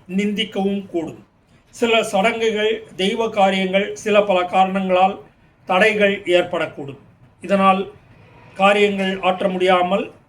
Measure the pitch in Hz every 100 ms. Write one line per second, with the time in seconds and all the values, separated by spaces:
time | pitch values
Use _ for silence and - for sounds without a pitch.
0 | - 185 208 202 220 208 196 202 190 170
1 | 156 123 - _ _ _ _ - 233 226
2 | 208 196 214 233 220 208 214 220 - -
3 | 190 226 226 214 196 190 185 190 208 -
4 | 220 208 208 180 180 190 190 190 190 180
5 | 190 202 - _ _ _ - 185 214 208
6 | 202 196 160 175 175 170 151 - 139 123
7 | - _ _ _ 180 196 190 190 190 -
8 | _ _ - - - - 196 208 202 196
9 | 190 190 185 185 196 185 185 180 180 196
10 | - -